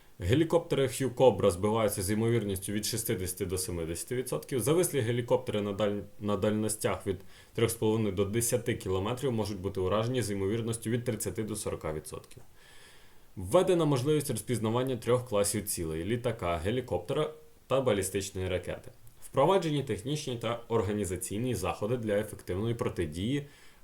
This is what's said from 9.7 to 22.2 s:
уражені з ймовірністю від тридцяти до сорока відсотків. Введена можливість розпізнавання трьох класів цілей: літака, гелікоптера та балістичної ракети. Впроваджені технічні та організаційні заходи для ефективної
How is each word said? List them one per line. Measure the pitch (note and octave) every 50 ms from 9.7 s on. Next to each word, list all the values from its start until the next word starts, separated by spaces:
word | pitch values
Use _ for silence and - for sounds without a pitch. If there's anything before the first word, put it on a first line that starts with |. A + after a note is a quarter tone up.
| G2 F#2+
уражені | F#2 F#2 G2 G#2+ A2+ A#2+ C3 B2+ G#2+
з | G#2
ймовірністю | G2+ G2 G2 G2 A2 A#2 A2+ A#2 A#2 - - A2+
від | A#2 A#2+ A#2+
тридцяти | B2+ A2 G#2 - G#2 E2 - A2
до | G#2 A2
сорока | G#2 - - F2+ - - D#2+ D#2
відсотків. | D#2 - - - - - - - - - - - - - - - - - - - - - - - - - - -
Введена | - F#2 F#2+ D3 F3+ F#3 F#3 F3+ E3+ D#3+
можливість | D3 D3 B2 A#2+ D3+ D#3 D3+ - -
розпізнавання | A#2+ G#2 - - B2 G#2 A2 A2 A2+ B2 C3 C3+ B2+
трьох | A2 - A2+ B2 B2+ A#2+ -
класів | G#2 G2+ G2+ - - G#2+ F#2
цілей: | - - - E2+ D#2+ D#2 D#2+ E2+
літака, | G2 A#2 A#2+ A#2+ B2 - - F2+ F2 E2+
гелікоптера | E2 D2+ G2 A#2+ B2+ A#2+ - - F2 - - C3+ - - - - - - - - - -
та | - B2+ C3+
балістичної | C3 B2 G#2+ G2 F#2 - - G2+ F#2 - - F#2+ F#2 F#2
ракети. | F2+ F2 - F2+ D#2+ - - - - - - - - - -
Впроваджені | - - C3 C#3 E3 F#3+ G3 E3 D#3+ D3 C#3+ C3
технічні | - G#2+ F#2 - B2+ D3+ D3 - C3+ B2
та | A#2 - A2+ A#2+ - - -
організаційні | A#2 A2+ G2+ G#2 G#2 G#2 G2+ F2+ F#2 E2 - - F#2+ G#2 B2 B2+ A#2
заходи | F2 F2+ F2 E2 - G#2 G#2 B2+
для | B2 A2 G#2+ G2+
ефективної | G#2